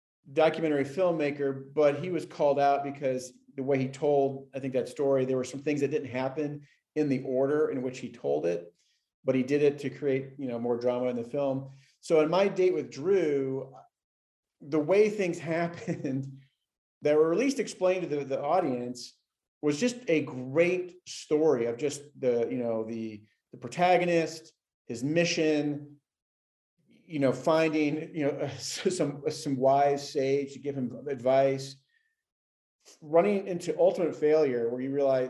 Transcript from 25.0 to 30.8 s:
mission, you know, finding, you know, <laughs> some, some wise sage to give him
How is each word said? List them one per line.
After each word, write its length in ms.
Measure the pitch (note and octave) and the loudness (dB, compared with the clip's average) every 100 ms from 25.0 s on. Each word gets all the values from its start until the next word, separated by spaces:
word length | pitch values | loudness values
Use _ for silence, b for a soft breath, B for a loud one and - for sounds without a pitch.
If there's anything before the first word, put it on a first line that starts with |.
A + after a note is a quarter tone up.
mission, 920 | C#3 E3 E3+ F3+ D#3 D3+ D3 D3 - - _ _ _ _ _ _ _ _ _ _ - | -2 0 0 2 0 0 -2 -6 -10 -20 _ _ _ _ _ _ _ _ _ _ -10
you 140 | D3+ | 0
know, 120 | C3+ | 0
finding, 840 | - E3+ D#3+ D#3+ D#3 D3 D#3 E3 | 2 2 4 4 2 0 -2 -6
you 120 | E3 C#3+ | -4 -2
know, 240 | C#3+ C#3+ | -2 -6
<laughs> 40 | - | -8
some, 640 | - - F#3 F3 C#3+ C#3 D#3 | -10 -4 -2 0 -4 -4 -6
some 280 | - D3 C3 | -4 -4 2
wise 540 | C3 C#3 C#3+ C#3+ - | 4 4 4 2 -2
sage 420 | D3 C3+ C#3 C#3 | -2 0 0 -2
to 60 | - | -8
give 160 | C#3+ | -8
him 300 | C3+ | -4